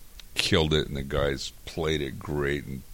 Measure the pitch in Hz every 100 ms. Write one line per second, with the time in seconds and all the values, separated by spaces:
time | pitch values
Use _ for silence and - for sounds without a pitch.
0 | - - - - - 92 78 76 - 71
1 | 69 71 71 67 - - - - 80 78
2 | 69 73 - 73 71 71 65 67 -